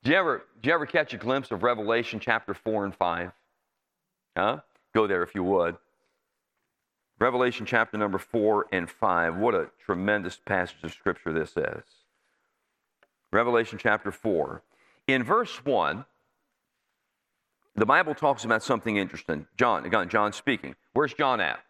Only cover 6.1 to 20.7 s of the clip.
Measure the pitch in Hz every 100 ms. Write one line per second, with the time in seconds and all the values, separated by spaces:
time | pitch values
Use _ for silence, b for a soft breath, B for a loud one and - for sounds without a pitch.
6.1 | _ _ _ _ _ _ _ _ _ _
7.1 | _ 120 123 127 120 107 120 110 107 107
8.1 | 95 - 120 104 104 - 95 87 - 107
9.1 | 87 85 85 113 101 76 _ - 90 98
10.1 | 104 92 - - 98 90 - 80 - -
11.1 | 90 - 80 78 - - - - _ _
12.1 | _ _ _ _ _ _ _ _ _ _
13.1 | _ _ 101 120 117 113 104 117 107 104
14.1 | 92 110 90 69 - _ b b b -
15.1 | 131 120 208 226 - - 120 78 87 131
16.1 | _ _ _ _ _ _ _ _ _ _
17.1 | _ _ _ _ _ _ - 107 147 170
18.1 | 147 151 135 - 113 - 120 113 104 95
19.1 | 82 - 78 78 _ 123 95 67 107 87
20.1 | 113 104 - - 120 67